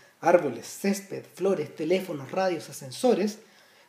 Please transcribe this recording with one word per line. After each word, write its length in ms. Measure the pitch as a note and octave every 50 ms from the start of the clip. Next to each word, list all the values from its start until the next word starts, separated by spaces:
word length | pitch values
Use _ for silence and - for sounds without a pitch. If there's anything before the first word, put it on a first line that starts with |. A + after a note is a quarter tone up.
| - - _ _
árboles, 440 | - E3 F#3 F3 D3+ C#3 A#2 A#2 -
césped, 580 | - - - - G3+ G3+ G3+ - - - C3 - - -
flores, 400 | - F3 G3 F#3+ D3+ D3 - -
teléfonos, 560 | - D#3 D#3 F3+ F#3+ F#3+ F#3 D#3+ C#3+ C3+ -
radios, 400 | - F#3+ F#3+ F#3+ F3 D3+ - -
ascensores, 680 | C#3+ - C#3+ C3 B2+ - - B3+ A#3 F3 G3 G#3 G#3 - - - - - - _ _ - -